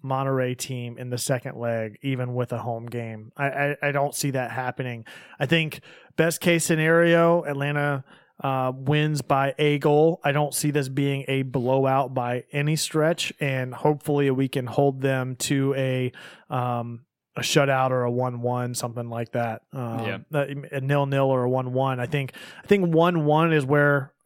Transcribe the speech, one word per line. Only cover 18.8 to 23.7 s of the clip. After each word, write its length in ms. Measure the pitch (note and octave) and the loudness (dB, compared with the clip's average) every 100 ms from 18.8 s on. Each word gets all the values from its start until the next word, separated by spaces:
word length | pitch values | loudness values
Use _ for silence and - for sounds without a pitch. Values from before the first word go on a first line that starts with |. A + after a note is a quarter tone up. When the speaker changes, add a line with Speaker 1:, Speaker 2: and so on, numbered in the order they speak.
| B2 A#2 A#2 | -8 -8 -8
Speaker 1:
like 220 | A#2 A#2 | -8 -4
that. 300 | B2 A#2 A2+ - | -4 -4 -6 -12
Um, 320 | C3+ A#2 A2+ G#2+ | -10 -6 -6 -6
Speaker 2:
Yeah. 120 | G2 - | -8 -4
Speaker 1:
a, 440 | D3+ C#3 C#3+ C#3 C#3+ | -4 -2 -6 -8 -6
a 40 | |
nil-nil 440 | C3+ C#3+ C#3 C#3 C3+ | 0 2 2 2 2
or 160 | C3 | 2
a 80 | B2 | 2
one 220 | B2+ B2+ | 0 -2
one. 260 | B2+ C3+ B2 | 0 0 -2
I 80 | A#2+ | -2
think, 260 | D3 C3 - - - | -4 -4 -10 -20 -20
I 60 | - | 2
think 260 | G3+ F3 | 2 4
one 300 | D#3+ E3+ F3 | 4 4 4
one 280 | D3 D3+ E3 | 4 4 4
is 140 | D#3 | 4
where 460 | C3 | 4